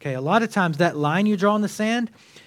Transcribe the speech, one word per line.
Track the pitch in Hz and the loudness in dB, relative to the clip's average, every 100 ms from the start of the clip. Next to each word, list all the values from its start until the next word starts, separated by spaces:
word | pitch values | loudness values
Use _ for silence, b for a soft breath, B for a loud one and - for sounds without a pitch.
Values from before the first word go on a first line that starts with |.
Okay, | 147 127 | -8 -4
a | |
lot | 139 214 | 0 0
of | 226 | 0
times | 208 175 143 | 0 0 2
that | 170 147 | 0 2
line | 147 170 214 | 0 2 0
you | 202 | 2
draw | 202 214 | 2 2
in | |
the | 202 | -2
sand | - 214 240 233 b b b | -2 -2 -2 -4 b b b